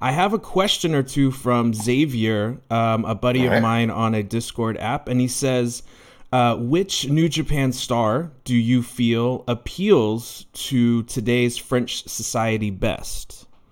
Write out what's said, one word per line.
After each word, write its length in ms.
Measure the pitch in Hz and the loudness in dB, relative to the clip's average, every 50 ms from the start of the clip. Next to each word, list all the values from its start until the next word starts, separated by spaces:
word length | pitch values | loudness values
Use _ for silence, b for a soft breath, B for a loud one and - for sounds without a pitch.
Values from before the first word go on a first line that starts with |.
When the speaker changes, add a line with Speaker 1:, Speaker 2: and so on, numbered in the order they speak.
Speaker 1:
I 120 | - 127 139 | -4 -2 0
have 200 | 165 185 202 214 | 2 2 0 0
a 60 | 214 | -2
question 560 | - - - 190 190 175 - - - 165 160 | -4 -2 0 0 2 2 0 0 0 2 2
or 80 | 139 135 | 2 0
two 280 | 135 - 143 139 135 | 0 0 2 2 2
from 440 | 131 - - 123 123 120 117 117 113 | 0 -2 0 0 2 2 2 2 0
Xavier, 840 | 107 104 120 123 135 156 151 127 117 110 110 110 104 104 110 127 139 - - | 0 0 0 2 2 2 2 0 0 0 0 0 0 -2 -2 -4 -8 -6 -2
um, 340 | 113 117 113 113 113 113 110 | 0 0 2 2 2 0 0
a 100 | 107 110 | -2 -4
buddy 280 | 98 - 123 123 127 127 | -2 0 0 2 2 2
Speaker 2:
All 60 | 120 | 2
right. 80 | - | 2
Speaker 1:
of 60 | 117 117 | 2 2
mine 280 | 113 117 117 117 113 | 2 2 2 0 0
on 240 | - - 113 113 113 | 0 0 0 0 0
a 80 | 110 104 | -2 -2
Discord 560 | 101 113 117 117 - - - 113 113 110 - | -2 -4 -4 -4 -6 -6 -4 -4 -4 -4 -4
app, 300 | - 110 131 143 - - | -4 -4 -4 -4 -4 -2
and 120 | 123 127 | 0 0
he 80 | 127 127 | 0 0
says, 540 | 123 - - 131 127 123 120 120 123 - B B B B B B B B B - - | -2 -2 -2 0 0 0 0 -2 -4 -8 B B B B B B B B B -2 0
uh, 240 | 127 123 120 113 | 2 2 2 2
"Which 520 | - 120 120 147 175 196 190 - - - 135 | 0 0 0 0 0 0 -2 -4 -4 -2 0
New 200 | 143 156 165 165 | 2 2 2 2
Japan 440 | - 160 147 - 151 143 135 131 123 | 0 -2 -2 0 0 0 0 0 -2
star 600 | - - - 123 117 117 107 107 139 170 165 - - _ | -4 -4 -2 0 0 2 2 0 0 -2 -6 -12 -14 _
do 100 | - 123 | 0 2
you 260 | 120 113 117 127 123 120 | 2 4 4 2 2 0
feel 640 | - - - 120 117 113 117 120 123 127 120 - | -2 -2 0 0 2 2 2 0 0 -2 -2 -2
appeals 1000 | - 120 117 - - - - 185 214 202 143 110 107 110 117 120 - - - - - - | -4 -4 -4 -4 -8 -6 -2 2 4 6 6 6 4 0 -2 -6 -10 -14 -16 -20 -18 -14
to 480 | - - - 135 123 120 117 117 117 117 | -12 -6 -2 2 2 4 4 2 2 -2
today's 520 | - - 135 110 120 120 123 123 120 120 | -4 -6 -4 0 0 2 2 2 0 -2
French 500 | - - - 135 127 117 - - - - - | -4 -4 -2 0 0 0 -2 -6 -10 -10 -10
society 600 | - - 113 - - 120 113 113 110 107 107 104 | -10 -10 -8 -4 -2 -2 0 0 0 -2 -2 -4
best?" 760 | 98 92 - 110 - - - - - - - - - - - - - - b b | -4 -2 -2 -2 -2 -4 -6 -8 -8 -8 -10 -12 -16 -20 -20 -20 -20 -20 b b